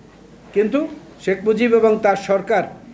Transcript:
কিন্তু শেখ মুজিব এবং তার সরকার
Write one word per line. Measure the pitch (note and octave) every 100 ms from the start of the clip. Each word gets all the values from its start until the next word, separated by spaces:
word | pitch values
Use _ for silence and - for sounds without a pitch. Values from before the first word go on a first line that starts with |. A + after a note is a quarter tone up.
| - - - - -
কিন্তু | G3+ G#3+ C#4 D#4+ - - -
শেখ | F#3+ F#3+
মুজিব | G#3 G#3 A#3+ A3+
এবং | A3 G#3+
তার | G#3 G3 -
সরকার | G3 G3 G3+ - - -